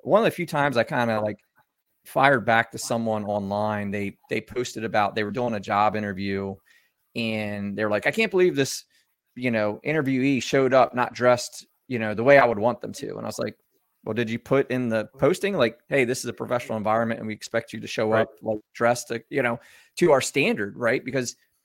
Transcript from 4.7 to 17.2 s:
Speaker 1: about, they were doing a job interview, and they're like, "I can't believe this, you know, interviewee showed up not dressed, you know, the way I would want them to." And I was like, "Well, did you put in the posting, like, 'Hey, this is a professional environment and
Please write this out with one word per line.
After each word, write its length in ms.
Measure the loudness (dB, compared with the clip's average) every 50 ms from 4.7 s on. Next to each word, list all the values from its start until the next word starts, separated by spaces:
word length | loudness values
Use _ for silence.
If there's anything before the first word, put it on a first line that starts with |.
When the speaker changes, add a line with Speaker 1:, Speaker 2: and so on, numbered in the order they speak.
| -6 -8 -6
Speaker 1:
about, 320 | -2 0 0 0 0 0
they 80 | -2 -4
were 80 | -2
doing 220 | -4 -4 -4 -4 -4
a 60 | -6
job 360 | -4 -2 0 2 2 2 0
interview, 600 | -2 -4 -4 -6 -6 -4 -4 -4 -4 -4 -6 -8 -12 _ _ _ _ _ _ _ _ _ _ -8
and 600 | -6 -4 -4 -4 -4 -4 -6 -6 -6 -6 -6 -4
they're 120 | -2 0 0
like, 180 | 0 0 0
"I 40 | 0
can't 200 | 0 0 0 0
believe 240 | 2 4 4 4 4
this, 300 | 2 -2 -2 -4 -8 -12 _ _ _ _ _ _ _ _ _ _
you 160 | -4 -2 0
know, 280 | 0 0 0 -2 -2 -4 -4
interviewee 580 | -2 -2 0 0 0 0 2 2 2 0 0 0
showed 300 | 0 2 2 4 6 6
up 220 | 6 6 6 2
not 180 | -2 -2 -2 -2
dressed, 540 | 2 4 4 4 4 0 -8 -14 -18 -20 _ _ _ _
you 120 | -8 -6 -4
know, 140 | -4 -4 -2
the 100 | 2 6
way 160 | 8 8 8
I 60 | 8
would 140 | 6 2 2
want 220 | 0 0 0 -2
them 120 | -8 -12 -10
to." 180 | -10 -10 -10 -10
And 40 | -10
I 60 | -10 -10
was 100 | -6 -6
like, 180 | -6 -8 -8 _ _ _ _ _ _ _ _ _ _
"Well, 80 | -6 -4
did 140 | -2 -2 -2
you 100 | -4 -6
put 320 | -2 0 2 2 2 0
in 180 | -2 -2 -2 -2
the 200 | -2 -2 -4 -6 -2 0
posting, 360 | 2 2 2 0 -2 -2 2
like, 220 | 2 2 0 0 -6 _ -2
'Hey, 160 | 0 2 2
this 140 | 0 -2 -4
is 60 | -6
a 60 | -8 -8
professional 440 | -8 -4 -4 -4 -4 -4 -4 -6
environment 420 | -2 0 0 2 2 0 -2 -4
and 80 | -6